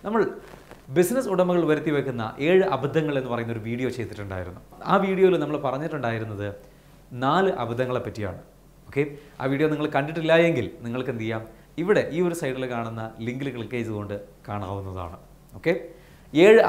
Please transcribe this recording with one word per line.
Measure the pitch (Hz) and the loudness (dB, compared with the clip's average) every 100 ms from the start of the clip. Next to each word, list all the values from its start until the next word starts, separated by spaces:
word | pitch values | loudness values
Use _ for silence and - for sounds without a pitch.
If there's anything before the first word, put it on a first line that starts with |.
| 202 | -2
നമ്മൾ | 220 160 - - - - - - 139 | 0 0 -2 -14 -20 -20 -20 -2 2
business | 180 254 220 | 2 2 0
ഉടമകൾ | 185 180 175 160 | 2 2 4 2
വരുത്തി | 147 156 143 | 2 0 0
വെക്കുന്ന | 135 120 113 - 147 | -2 -4 -6 -2 4
ഏഴ് | 185 185 131 | 4 4 2
അബദ്ധങ്ങൾ | 139 160 151 139 | 0 0 0 0
എന്ന് | 127 | -2
പറയുന്ന | 117 117 113 | -4 -4 -4
ഒരു | 110 | -4
video | 120 127 120 | -4 -4 -4
ചെയ്തിട്ടുണ്ടായിരുന്നു. | 101 104 98 95 87 - - - - | -8 -8 -8 -8 -8 -12 -18 -10 0
ആ | 190 190 | 2 2
വീഡിയോയിൽ | 185 185 170 | 4 4 4
നമ്മൾ | 147 147 139 | 0 -2 -2
പറഞ്ഞിട്ടുണ്ടായിരുന്നത് | 135 160 151 120 113 110 101 101 101 - - - - - 123 131 | -4 -4 -4 -4 -4 -4 -6 -6 -8 -16 -20 -20 -20 -16 -4 0
നാല് | 170 190 131 117 | 2 2 0 -2
അബദ്ധങ്ങളെ | 117 123 123 110 | -2 -2 -2 -4
പറ്റിയാണ്. | 104 101 90 - - - - - | -6 -8 -8 -16 -20 -20 -20 -6
ഓക്കെ, | 139 147 - - - | -2 -2 -6 -16 -6
ആ | 135 139 | -2 2
video | 151 | 2
നിങ്ങൾ | 147 151 147 | 2 0 0
കണ്ടിട്ടില്ല | 147 160 156 165 170 | -2 -2 4 6 6
എങ്കിൽ | 147 92 - 117 | 2 -2 -6 -8
നിങ്ങൾക്ക് | 127 127 117 | -6 -4 -4
എന്ത് | 110 | -4
ചെയ്യാം, | 110 113 - - - | -6 -8 -16 -14 -4
ഇവിടെ | 165 180 120 151 | 2 2 2 0
ഈ | 175 | -2
ഒരു | 170 | -2
സൈഡിൽ | 139 131 127 120 | -4 -4 -4 -4
കാണുന്ന | 117 113 113 113 113 | -6 -6 -10 -8 -6
ലിങ്കിൽ | 135 139 120 | -4 -6 -6
click | 107 123 | -6 -4
ചെയ്തുകൊണ്ട് | 110 104 101 101 - - - | -4 -6 -6 -8 -10 -16 -10
കാണാവുന്നതാണ്. | 104 95 98 98 92 85 - - - - 95 | -8 -6 -6 -8 -8 -10 -12 -20 -20 -20 -4
ഓക്കെ, | 160 175 - - - - - 143 | 0 0 -4 -18 -20 -20 -2 6
ഏഴ് | 190 220 | 8 10